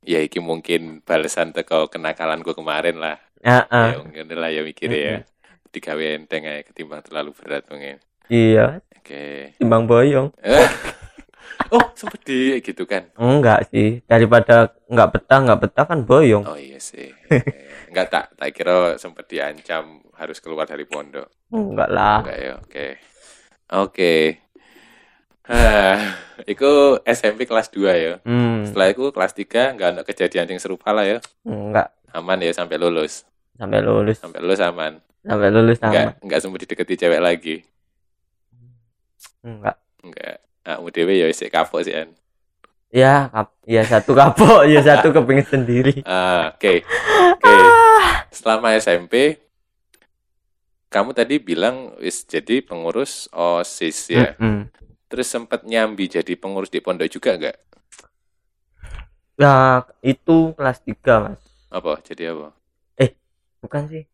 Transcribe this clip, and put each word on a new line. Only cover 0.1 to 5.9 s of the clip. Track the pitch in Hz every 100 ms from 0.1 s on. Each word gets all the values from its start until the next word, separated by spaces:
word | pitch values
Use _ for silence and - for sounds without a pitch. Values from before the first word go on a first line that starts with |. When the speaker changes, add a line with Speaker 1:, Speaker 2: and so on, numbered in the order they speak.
| 82
Speaker 1:
iki | 78 -
mungkin | 85 82 - 85 82 78
balesan | _ 82 80 - 80
teko | 78 82 80 78
kenakalanku | 85 80 80 80 78 82
kemarin | 80 78 76 82 82
lah. | 80 76 _ _
Speaker 2:
Heeh. | 120 123 - 120 113
Speaker 1:
Ya | 76
mungkin | 76 76 78
lah | 82 82
ya | 80
mikire | 78 78 80 76
ya. | 73 80
Speaker 2:
Mm-mm. | - _ _ _ _
Speaker 1:
Digawe | - -